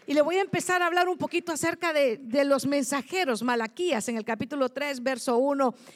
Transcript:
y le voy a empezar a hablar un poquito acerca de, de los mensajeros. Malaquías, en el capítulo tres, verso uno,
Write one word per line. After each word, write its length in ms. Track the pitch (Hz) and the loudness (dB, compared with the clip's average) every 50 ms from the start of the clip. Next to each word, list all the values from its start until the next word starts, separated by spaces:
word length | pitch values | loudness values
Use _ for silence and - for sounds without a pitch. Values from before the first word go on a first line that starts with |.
| - | -8
y 80 | - 285 | 0 2
le 80 | 294 294 | 2 2
voy 140 | 302 349 | 4 2
a 60 | 381 392 | 0 0
empezar 380 | 392 - 359 - - 370 359 | 0 0 -2 0 0 0 2
a 60 | 349 | 2
hablar 220 | 339 339 359 359 359 | 2 2 2 2 2
un 100 | 370 269 | 0 -2
poquito 320 | 277 294 - 339 339 330 | -4 -4 -4 -4 -4 -4
acerca 420 | 330 269 - 330 339 339 - 339 311 | -4 -2 -2 -2 -2 -2 -2 0 2
de, 260 | 302 285 262 220 - | 4 2 2 2 -2
de 260 | 269 226 220 285 277 | -4 -2 0 2 4
los 220 | 285 277 262 - | 4 2 2 2
mensajeros. 760 | 277 285 285 262 - 285 277 - - - 381 370 269 240 214 226 | 0 0 0 0 0 -2 -4 -4 -4 -2 -2 0 0 0 0 0
Malaquías, 680 | 247 240 240 226 220 - - 359 359 294 214 190 - | 0 0 0 -2 -4 -4 -4 -2 0 0 -2 -2 -4
en 80 | 233 | -4
el 80 | 226 214 | -4 -4
capítulo 440 | - 226 220 277 240 294 285 262 247 | -4 -6 -6 -6 -6 -2 -2 -2 -2
tres, 340 | 254 - 285 294 277 254 240 | -2 -4 -6 -6 -6 -4 -4
verso 360 | 254 262 240 - - 240 233 | -4 -4 -2 -2 0 2 2
uno, 360 | 262 285 285 277 277 247 214 - - - - | 2 2 2 2 2 0 0 -4 -10 -20 -20